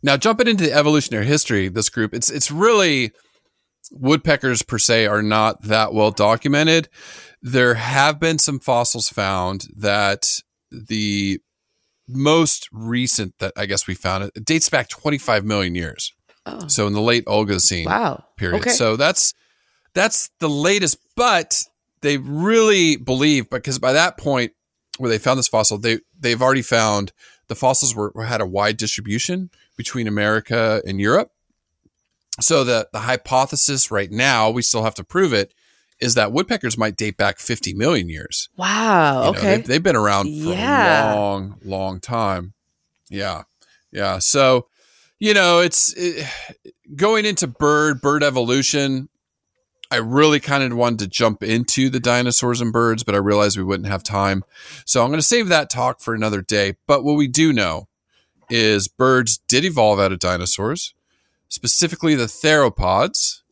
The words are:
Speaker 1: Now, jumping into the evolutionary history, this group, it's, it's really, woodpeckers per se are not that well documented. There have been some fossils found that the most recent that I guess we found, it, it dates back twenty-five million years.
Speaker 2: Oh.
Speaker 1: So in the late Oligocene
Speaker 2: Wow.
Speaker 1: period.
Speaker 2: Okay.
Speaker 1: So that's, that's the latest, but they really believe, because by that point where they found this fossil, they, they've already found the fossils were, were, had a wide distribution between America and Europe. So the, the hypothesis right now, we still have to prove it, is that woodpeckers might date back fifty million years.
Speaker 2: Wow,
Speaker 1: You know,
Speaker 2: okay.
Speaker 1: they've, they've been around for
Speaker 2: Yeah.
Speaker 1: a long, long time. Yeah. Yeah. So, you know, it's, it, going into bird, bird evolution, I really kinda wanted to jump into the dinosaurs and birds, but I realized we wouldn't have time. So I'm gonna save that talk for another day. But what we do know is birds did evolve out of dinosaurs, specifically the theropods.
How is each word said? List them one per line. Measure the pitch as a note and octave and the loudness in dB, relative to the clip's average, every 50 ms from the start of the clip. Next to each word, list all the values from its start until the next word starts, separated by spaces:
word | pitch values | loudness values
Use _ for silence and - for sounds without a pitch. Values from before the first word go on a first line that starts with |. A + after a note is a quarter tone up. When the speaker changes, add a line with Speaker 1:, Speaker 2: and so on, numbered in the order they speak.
Speaker 1:
Now, | - C#3+ C#3 | 2 2 0
jumping | C#3 - A3 A3+ A3 B3+ A#3 | 2 2 0 2 2 2 2
into | A3+ F#3+ F3 | 2 2 0
the | D3 | 2
evolutionary | B2+ D3 D3 D3+ D3+ D3+ C3 - A#2+ A2 G#2 | 2 4 4 4 2 2 0 0 -4 -2 0
history, | B2 D3 D3+ - - A#2+ G2+ F#2+ F#2+ | 0 0 0 0 0 0 0 0 -2
this | F2+ A2 G#2 - | -2 -2 -4 -2
group, | - A#2 A2 G#2 - | -2 -2 -4 -2 -2
it's, | A#2+ A#2+ - | -2 -2 -2
it's | - D3 - - | 0 0 -2 -2
really, | C#3+ D#3 G3 A3+ A#3 G#3 F#3+ E3+ D3 C3 B2 G#2+ _ _ _ _ _ _ _ _ _ _ _ _ _ _ - - | 0 2 2 4 4 4 4 2 2 0 -2 -4 _ _ _ _ _ _ _ _ _ _ _ _ _ _ -20 -20
woodpeckers | - - B2+ C3+ D3+ D3+ - D#3+ D3 C#3 - C3 B2 A#2 | -14 -4 2 2 2 2 4 2 0 2 2 0 0 0
per | - - - A2 | -2 -2 -2 0
se | - - A#2 A2+ A2 | 2 4 4 4 4
are | G#2 G#2 G#2+ | 2 2 0
not | G#2+ G#2+ G#2+ G#2+ G#2+ A2 - - | 2 2 2 2 2 2 0 -4
that | - G#2 G#2+ A2 A2 G#2 - | -4 0 2 2 2 0 2
well | A2 G#2+ A2 | 2 2 2
documented. | G#2+ - G#2+ G#2 A2+ A2+ - C#3+ C#3+ D3 D#3 D#3+ D#3+ E3 D#3+ - _ - - - - - - - - _ | 2 2 2 2 2 2 0 0 0 2 2 4 2 2 0 -4 _ -20 -20 -20 -20 -20 -20 -20 -20 _
There | - B2 B2+ C3 B2 B2 A#2+ | -10 -2 2 2 4 4 2
have | A2+ A2+ A#2+ C3+ C#3 C#3 D3+ D3+ D3 | 0 -2 -2 0 2 2 2 2 0
been | D#3+ E3 E3 D3+ | -2 -2 2 2
some | - - C#3 C3 | 0 0 0 -4
fossils | - - B2+ A#2+ A#2+ - - A#2 - - | -2 0 0 0 0 0 -2 -2 -4 -4
found | - - G2+ F#2+ G2 F#2 F2+ F#2 F#2+ F#2+ - - - | -4 -2 -2 -2 0 -2 -2 -2 -4 -6 -10 -12 -14
that | A2 G#2 G#2 G2+ G#2 G2+ G2 G2+ G2+ - - - - _ _ _ _ _ _ | -6 -2 -2 0 2 2 0 0 0 -2 -4 -4 -4 _ _ _ _ _ _
the | - B2 G#2+ - A#2 G#2+ G#2+ G#2+ G2+ G2+ G2 G2 F#2+ - _ _ _ _ _ _ _ _ _ _ _ _ _ - | -20 -20 -12 -8 -6 -4 -4 -2 -2 -2 -2 -2 -4 -4 _ _ _ _ _ _ _ _ _ _ _ _ _ -10
most | B2+ C3 C#3 D3 D#3 E3 E3 D3 - - - - | -6 -2 0 2 4 4 2 2 0 -2 -6 -14
recent | - A2 A2+ A2+ A#2+ B2 B2 B2+ - - G#2 F#2 _ _ | -14 -12 -8 -4 -2 -2 -2 0 -2 -2 -4 -4 _ _
that | - G2 - | -8 -8 -6
I | - G#2 | -8 -6
guess | G2 G2+ G2 - | -4 -4 -4 -4
we | - F#2+ | -6 -8
found, | - - F#2 F#2+ F#2+ G2 | -6 -4 -4 -4 -4 -6
it, | G2+ _ | -8 _
it | - A2 | -10 -4
dates | - D#3+ D#3+ - - | -2 0 0 0 0
back | - C#3 A#2 - | 0 -2 -4 -4
twenty-five | - - - D3+ D3 C3+ - - A#2 G#2 G2 | -10 -8 -6 -4 -4 -4 -2 0 0 0 0
million | G#2+ G#2+ G2+ F#2+ F2+ E2+ | -2 -2 -2 -2 -2 -4
years. | F2+ E2+ D#2 - G1+ - - _ _ _ _ _ _ _ | -4 -6 -8 -8 -10 -12 -12 _ _ _ _ _ _ _
Speaker 2:
Oh. | - - - F3+ D3 | -16 -14 -12 -4 -2
Speaker 1:
So | - - G#2 | 0 0 0
in | G#2 | -2
the | G2+ G#2 | 0 0
late | G#2+ A#2 A#2+ A#2+ - | 2 2 2 0 0
Oligocene | - G#2 G#2 G#2+ G2+ G2+ F2+ - - G2 F2 E2 | 0 0 0 0 0 0 0 2 0 0 0 -2
Speaker 2:
Wow. | D#2+ F#2+ D3+ A#3 D#3+ - - - _ _ | 0 0 0 0 -2 -4 -6 -14 _ _
Speaker 1:
period. | - G2+ F2+ F2 - | -8 -6 -4 -2 -2
Speaker 2:
Okay. | - - | 0 0
Speaker 1:
So | - - A#2+ A2 A2 | 0 2 2 0 0
that's, | A2+ C#3 D#3+ F#3+ - - - - _ _ _ _ _ _ _ _ _ _ _ _ | 0 0 0 2 0 0 -2 -2 _ _ _ _ _ _ _ _ _ _ _ _
that's | F3+ G3 A3 A3 - - - _ _ | -2 -2 0 0 0 -2 -2 _ _
the | E3+ D#3 | -4 -2
latest, | D3 C#3+ D3 F3+ G3+ G#3 G3 D#3+ - - _ _ _ | -2 0 2 2 2 2 2 0 -2 -2 _ _ _
but | - A#3+ B3 G#3 F3 D#3 _ - - - _ _ _ _ _ _ _ | 0 2 2 2 0 0 _ -2 -4 -4 _ _ _ _ _ _ _
they | - D3 C#3+ C#3 | -2 -2 -2 -2
really | B2+ C3 C#3+ D3+ E3+ G3+ A3+ A3+ A3 G#3+ G#3 F#3+ E3+ D#3+ D3+ | -4 -6 -6 -2 0 2 4 4 4 4 4 4 4 2 2
believe, | - B2 B2+ C3 C3 C#3+ D3+ D3+ C3+ A2+ _ | 0 -2 -4 -2 2 2 2 2 2 0 _
because | - B2+ - C#3 C3 B2+ | -8 -8 -6 -6 -6 -2
by | - B2+ C3 | 0 2 2
that | D3+ E3 F3+ - - | 2 2 0 -2 -4
point | - C#3+ C#3 B2+ A#2+ A2 _ _ _ _ _ _ _ _ - - | -4 -2 0 0 -2 -4 _ _ _ _ _ _ _ _ -14 -6
where | C3 B2 | -2 -2
they | A2+ G#2+ | -2 0
found | - B2+ C3 C3+ | 0 0 0 0
this | A#2+ - | 0 0
fossil, | - A2 G#2+ - A2 G#2 | 0 2 2 2 0 0
they, | G#2+ A#2 A2+ A2 _ _ _ _ | -2 -2 -2 -2 _ _ _ _
they've | D3 A#2+ A#2 A2+ | -2 -2 0 2
already | B2+ C3 C3+ C3+ | 2 2 2 0
found | A#2 - B2+ A#2 A2 A2 G#2 G2+ G2+ F#2+ _ _ _ - _ _ _ _ | 0 0 2 2 2 2 0 0 -2 -6 _ _ _ -20 _ _ _ _
the | A#2 | -8
fossils | - - B2+ C3 C3 - B2+ A2+ | 0 0 2 2 2 0 0 0
were, | A2 G#2 G#2 - | -2 -6 -6 -6
were, | A2 G#2+ | -8 -8
had | A2+ A#2+ G#2+ | -6 -4 -4
a | G#2+ | -4
wide | F#2 F2+ G2 G2+ G#2+ A2 | -2 -2 0 0 0 -2
distribution | A2 A2+ G#2 - - G#2+ G#2+ G2+ A#2+ - - F3+ F#3 F#3+ F3 _ _ _ _ _ | -2 -4 -6 -6 -8 -6 -4 -4 -4 -2 -2 -4 -4 -6 -8 _ _ _ _ _
between | - - - - C3 A#2 | -12 -12 -8 -6 -6 -4
America | G#2+ G#2 G#2 G#2 G#2+ G#2+ A2 G#2+ - A2+ A#2 A2+ A2 A2 G#2+ - | -2 0 0 2 2 0 0 -2 -2 -2 0 2 2 0 -2 -2
and | - F#2+ F#2+ | -4 -4 0
Europe. | G2+ G#2+ B2+ F#3+ A#3 - _ _ _ _ _ _ _ _ _ _ _ _ _ _ _ _ _ _ _ _ - - | 2 2 2 2 2 -2 _ _ _ _ _ _ _ _ _ _ _ _ _ _ _ _ _ _ _ _ -6 -2
So | - - D#3+ D3 C3 | 0 2 2 2 2
the, | B2 B2 A2+ A2 - | 2 0 -2 -2 -4
the | - G#2+ | -8 -8
hypothesis | G#2+ A#2 B2+ B2 _ - C3 C3 C3+ C3+ - C3+ - - C#3+ C3 - - | -4 -2 -4 -4 _ 0 2 2 2 2 0 0 0 0 0 -2 -2 0
right | A2+ G2+ G2+ E2+ | 0 -4 -4 -2
now, | G#2 A2 B2+ C#3 C3 A#2 A2 A2 | -2 0 2 2 4 4 2 2
we | A2+ B2 | 2 0
still | A#2 - - A2+ A2 | -2 -2 -2 0 -2
have | A2+ - | -2 -4
to | - F#2 | -6 -16
prove | _ - F3+ F#3+ E3 | _ -2 0 0 2
it, | B2 G#2 G2 - _ _ _ _ _ _ _ _ _ _ | 2 0 -2 -2 _ _ _ _ _ _ _ _ _ _
is | - B2 A2 | -2 0 2
that | A#2+ G#2+ G2+ | 2 2 0
woodpeckers | A2+ D3+ F#3+ - B3 A3 - A#2 A2 | 0 -2 -2 -2 -4 -4 -4 -6 -4
might | A#2+ A2+ G#2+ G2 | -2 -2 -4 -2
date | - A2 G#2+ G2 | -4 -6 -6 -2
back | - G2+ G2 F2+ - | 0 -2 -2 -2 -4
fifty | - - A#2+ - - - | -6 -6 -6 -6 -6 -8
million | F#2+ F#2+ A2 D3 F3 B2+ F#2 E2+ | -4 -2 0 0 2 0 -2 -4
years. | D#2+ D2+ - - - - - - _ | -8 -10 -10 -8 -8 -8 -8 -8 _
Speaker 2:
Wow, | - F3+ F#3+ G3+ G#3+ A3+ A3+ G3+ F3 D#3 D3 C#3 B2+ B2 | -6 -4 -4 -2 -2 0 2 4 4 4 4 2 2 0
Speaker 1:
You | C#3+ | 0
know, | G3 - | 0 0
Speaker 2:
okay. | - G3+ - | 0 0 0
Speaker 1:
they've, | - - | 0 0
they've | A#2 B2+ D3+ | 0 -2 0
been | F3 G3 D3+ | 2 2 2
around | A2+ G#2+ G#2 G2+ G2 G2+ | 2 2 2 2 2 0
for | D3 D3+ D3+ D#3 E3 | -4 -6 -6 -6 -4
Speaker 2:
Yeah. | F3+ F#3 G#3+ C4 C#4+ C4 G#3+ F3+ D#3+ D3 A2+ A2 G#2 | -4 -4 -2 0 2 2 4 4 2 2 2 0 0
Speaker 1:
a | |
long, | G#2 G2+ G2+ G2 G2 F#2+ G2 G2 - - | 0 0 -2 -2 -4 -6 -10 -14 -14 -12
long | F#2+ F#2+ F#2+ F#2+ F#2+ F#2 F#2 | -8 -6 -4 -4 -4 -6 -8
time. | - - A#2+ A#2 A2+ G2 F#2+ F2+ F2 F#2 - _ _ _ _ _ _ _ _ _ _ - | -10 -6 -4 -2 -2 -2 -2 -4 -6 -12 -16 _ _ _ _ _ _ _ _ _ _ -14
Yeah. | F2 G2 G2 G2 F2 D#2 - _ _ _ _ _ _ _ _ _ | -10 -8 -6 -6 -8 -10 -12 _ _ _ _ _ _ _ _ _
Yeah. | - G2 G2+ F#2+ F#2+ F#2 | -8 -6 -4 -4 -2 -2
So, | - - - C#3+ C3+ C3 C3 B2 B2 _ _ _ _ _ _ _ _ _ _ _ | -2 0 2 4 4 4 4 2 0 _ _ _ _ _ _ _ _ _ _ _
you | G#3 G#3+ G#3 | 0 2 4
know, | G3+ F#3+ F3 E3+ E3+ | 4 4 4 4 4
it's, | F3+ E3+ E3 - - - - | 4 4 2 2 2 0 0
it, | - F3 F3 E3 - D3+ C#3 - - - - - _ _ - _ _ _ - D3 | -2 -6 -4 -4 -6 -10 -12 -12 -14 -16 -18 -20 _ _ -20 _ _ _ -20 -4
going | C#3 F3+ G#3 A3+ A3 G#3 | 0 0 2 2 2 0
into | G#3+ G3 - F#3 | 0 -2 -2 -4
bird, | C3+ A#2 _ D3 D3 D3+ D3+ D3+ D#3 C#3+ B2+ | -4 -4 _ 2 2 4 4 2 2 0 0
bird | - C#3+ D3 D3+ D3 | 0 0 2 2 2
evolution, | C#3+ C3 B2+ A#2+ A#2 B2+ C#3 C3 - - C#3+ C#3 C#3 C3+ C3 C3+ - _ _ _ _ _ _ _ _ _ _ _ _ _ _ - _ | 2 2 0 0 2 0 0 0 0 0 0 0 0 -2 -4 -6 -10 _ _ _ _ _ _ _ _ _ _ _ _ _ _ -10 _
I | C3 A#2+ | -4 -2
really | A2+ A2 B2 C#3 D3+ D#3 D3 C#3+ | -2 2 4 4 6 6 4 2
kinda | - C#3 C#3 C#3 C3+ B2+ A#2+ | 0 0 0 0 0 -2 0
wanted | A#2+ A#2+ A#2+ A#2 G#2+ | 0 0 0 0 -2
to | G#2 | -4
jump | F#2+ - - A#2+ A2 G#2+ - G#2+ | -4 -2 0 2 2 0 0 -2
into | G#2+ A2+ A#2 B2 - - - C3 C3+ | -2 0 0 0 0 0 0 0 0
the | B2 B2+ | 0 -2
dinosaurs | A#2 B2 A#2+ B2 B2 B2 A#2 - - B2 A#2+ A#2 | 0 0 2 2 2 0 0 0 0 0 -2 0
and | A#2+ A2+ | -2 0
birds, | A2 A#2+ A#2 A#2 A2+ A2 A2 | 0 2 2 2 0 -2 -2
but | - G2+ | 0 0
I | G2+ | 0
realized | G2 G2+ G#2 G#2 G#2 G#2 G2 | 2 2 2 4 2 2 0
we | G2+ | -2
wouldn't | F#2 F#2 G2 F#2 F#2+ G2 | -2 -4 -4 -4 -4 -6
have | G2+ F#2 | -6 -6
time. | - - G#2+ G2+ G2 G2 G2 F#2+ G2 _ _ - - - - - - | -6 -4 -2 0 0 0 0 -2 -6 _ _ -20 -20 -20 -20 -16 -6
So | - - B2+ A#2 | -2 0 2 2
I'm | B2+ | 2
gonna | C#3+ D#3 | 2 0
save | D3 - A#3 A#3+ A3+ F#3 | 2 2 2 2 2 2
that | F3 D#3 C#3+ - | 2 0 0 0
talk | - B2 B2 B2+ B2 _ | -4 -2 -2 -2 -2 _
for | - - A2+ | -6 -6 -4
another | A2 A2 A2 G#2+ G2 | -2 -2 -2 -2 -4
day. | F#2+ - G#2+ G#2 G2+ G2 G2 _ _ - | -4 -2 0 0 0 0 -2 _ _ 0
But | C#3+ C#3 B2 | 0 2 2
what | D3 D3 | 0 0
we | D3 D3 C3+ | 2 0 0
do | B2 D3 D#3+ D#3+ | 0 0 0 2
know | C#3 A#2 G2+ F2 D#2+ - G2 _ _ _ _ _ _ _ _ _ _ _ _ _ | 2 0 0 0 -2 -6 -10 _ _ _ _ _ _ _ _ _ _ _ _ _
is | A#2+ A#2 A2 G#2+ G#2+ G2+ F#2+ - | 0 2 2 4 2 2 0 -4
birds | _ - C3 C3 C3 B2+ B2 A2+ - - _ | _ 0 2 4 4 2 2 0 -2 -4 _
did | - B2 B2+ D#3 | 0 0 2 2
evolve | F#3+ E3 C#3 A2+ G#2+ G#2 G2 | 0 0 2 4 4 4 4
out | G2 F#2+ | 2 0
of | F#2+ F2 | 0 -2
dinosaurs, | - F2+ F2+ F2 F2+ F2+ - - G2 A2+ D3 F3+ - - _ _ _ _ _ _ _ _ _ _ _ _ | -2 -2 -2 -2 -2 -4 -4 -4 -4 -4 -4 -6 -8 -12 _ _ _ _ _ _ _ _ _ _ _ _
specifically | - - - A#2+ - - E3 D#3+ E3 - - E3 D3+ | -14 -8 -2 -2 0 2 0 0 -2 -2 0 2 2
the | C3+ A#2+ | 2 0
theropods. | A2 - - - D#3 D3+ D3+ C#3 A#2 - - F#2+ F2+ F#2 G2+ B2+ F#3+ - - - - - - _ _ | -2 -4 -2 2 2 4 4 4 2 2 0 0 2 2 2 2 0 -2 -4 -4 -4 -6 -8 _ _